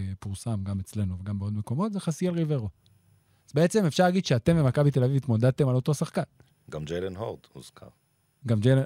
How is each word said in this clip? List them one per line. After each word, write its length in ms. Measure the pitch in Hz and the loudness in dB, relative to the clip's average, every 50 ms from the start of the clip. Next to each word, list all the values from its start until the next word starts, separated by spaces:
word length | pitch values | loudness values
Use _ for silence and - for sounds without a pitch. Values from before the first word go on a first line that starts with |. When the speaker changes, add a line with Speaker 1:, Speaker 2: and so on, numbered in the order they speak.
| 98 95 95 - | -6 -6 -8 -10
Speaker 1:
פורסם, 440 | - 101 98 - - 120 113 101 95 | -10 -10 -10 -8 -6 -6 -4 -4 -4
גם 160 | 98 98 98 | -4 -6 -6
אצלנו 400 | 95 - - 107 104 92 92 90 | -6 -6 -6 -4 -4 -4 -4 -6
וגם 200 | 95 101 104 98 | -8 -8 -6 -6
בעוד 140 | 98 101 104 | -4 -4 -6
מקומות, 400 | 107 104 - 113 143 196 226 202 | -6 -6 -6 -4 -4 -4 -4 -4
זה 60 | 190 | -6
חסיאל 340 | - - 156 - 180 180 175 | -4 -4 -4 -2 -2 -2 -2
ריברו. 360 | 170 165 151 151 135 110 98 - _ _ _ _ _ _ _ _ _ _ _ _ _ _ _ | -2 -2 0 -2 -2 -4 -6 -10 _ _ _ _ _ _ _ _ _ _ _ _ _ _ _
אז 60 | - | 0
בעצם 320 | 143 165 180 - 220 202 | 2 2 4 4 2 2
אפשר 180 | 156 - - 180 | 2 4 4 4
להגיד 220 | 180 180 196 180 | 4 4 2 2
שאתם 300 | - 135 117 - - 170 165 | 2 0 2 4 2 4 4
ומכבי 340 | 147 127 120 147 147 143 | 4 2 4 4 4 4
תל 120 | 139 139 123 | 4 4 2
אביב 120 | 127 139 | 2 2
התמודדתם 520 | 135 127 - 113 110 113 127 131 - 156 131 | 0 0 2 0 4 4 2 4 4 2 2
על 60 | 127 | 2
אותו 180 | 127 127 - 147 | 0 0 0 -2
שחקן. 280 | - 170 - - 196 - - _ _ - _ _ _ _ - | -2 -2 -4 -4 -6 -6 -6 _ _ -20 _ _ _ _ -14
Speaker 2:
גם 120 | - 78 76 | -12 -10 -8
ג'יילן 300 | 73 85 87 90 95 90 | -6 -6 -4 -4 -6 -6
הורד 240 | 92 110 117 92 67 _ - - | -8 -8 -10 -10 -12 _ -20 -20
הוזכר. 340 | 135 123 - _ - - 113 _ _ _ _ _ _ _ _ _ _ - 117 | -20 -20 -20 _ -20 -20 -20 _ _ _ _ _ _ _ _ _ _ -4 -2
Speaker 1:
גם 120 | 113 110 | 0 2
ג'יילן, 240 | 104 127 131 135 135 | 4 4 4 4 2